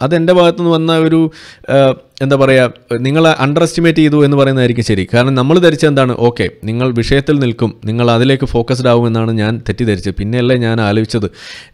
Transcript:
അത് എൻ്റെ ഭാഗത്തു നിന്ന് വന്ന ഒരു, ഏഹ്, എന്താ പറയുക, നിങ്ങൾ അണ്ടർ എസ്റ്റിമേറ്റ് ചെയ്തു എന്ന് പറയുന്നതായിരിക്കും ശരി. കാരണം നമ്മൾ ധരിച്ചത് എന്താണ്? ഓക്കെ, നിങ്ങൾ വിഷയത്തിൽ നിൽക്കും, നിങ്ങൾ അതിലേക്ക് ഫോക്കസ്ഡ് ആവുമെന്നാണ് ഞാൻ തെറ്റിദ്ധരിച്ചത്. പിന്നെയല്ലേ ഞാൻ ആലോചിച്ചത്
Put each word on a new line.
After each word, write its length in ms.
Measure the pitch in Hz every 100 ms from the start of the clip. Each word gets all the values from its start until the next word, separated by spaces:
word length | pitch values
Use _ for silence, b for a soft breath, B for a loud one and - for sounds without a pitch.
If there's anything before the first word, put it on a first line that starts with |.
അത് 120 | 131
എൻ്റെ 180 | 170 165
ഭാഗത്തു 260 | 180 170 170
നിന്ന് 120 | 170
വന്ന 260 | 160 160 165
ഒരു, 320 | 160 160 160 B B B -
ഏഹ്, 280 | 139 135 131 _ -
എന്താ 140 | 135 139
പറയുക, 360 | 135 131 123 - _ 117
നിങ്ങൾ 280 | 127 151 160
അണ്ടർ 340 | 156 135 151
എസ്റ്റിമേറ്റ് 360 | 165 - 170 160
ചെയ്തു 260 | 151 147
എന്ന് 120 | 143 139
പറയുന്നതായിരിക്കും 480 | 135 135 123 120
ശരി. 240 | 113 101 92
കാരണം 200 | 117 127
നമ്മൾ 240 | 131 127 175
ധരിച്ചത് 320 | 175 151 156
എന്താണ്? 260 | 139 127 120
ഓക്കെ, 320 | 120 120 107 -
നിങ്ങൾ 260 | 101 117 127
വിഷയത്തിൽ 460 | 120 113 139 135 147
നിൽക്കും, 360 | 127 113 113 -
നിങ്ങൾ 260 | 107 117 120
അതിലേക്ക് 340 | 117 127 135
ഫോക്കസ്ഡ് 440 | 135 117 117 127 123
ആവുമെന്നാണ് 440 | 120 120 113 113
ഞാൻ 260 | 113 107 117
തെറ്റിദ്ധരിച്ചത്. 560 | 113 101 117 98 98
പിന്നെയല്ലേ 420 | 90 101 123 123 123
ഞാൻ 240 | 117 113
ആലോചിച്ചത് 500 | 104 110 110 117 101 B B B B